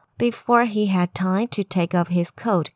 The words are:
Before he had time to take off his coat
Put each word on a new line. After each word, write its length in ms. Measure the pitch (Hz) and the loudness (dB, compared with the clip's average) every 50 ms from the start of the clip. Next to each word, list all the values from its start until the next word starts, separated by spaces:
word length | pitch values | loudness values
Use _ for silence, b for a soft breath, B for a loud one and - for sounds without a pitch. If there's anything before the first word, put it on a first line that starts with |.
| b b b | b b b
Before 480 | - 233 240 233 - - - 240 233 240 | -2 -2 -2 -2 -2 0 2 2 2 2
he 220 | 226 208 214 214 | 2 0 0 0
had 260 | 196 190 180 180 180 | 2 2 2 0 0
time 360 | - - 185 185 185 196 233 247 | -2 -2 -2 0 0 0 -2 -2
to 160 | - 208 190 | -2 -4 -4
take 300 | - - 185 170 - - | -2 -2 -2 -2 0 0
off 140 | 175 170 - | 0 0 0
his 220 | 175 175 170 - | 0 0 -2 -2
coat 400 | - - - 233 202 180 - - - | -4 -6 -2 0 0 0 0 -2 -8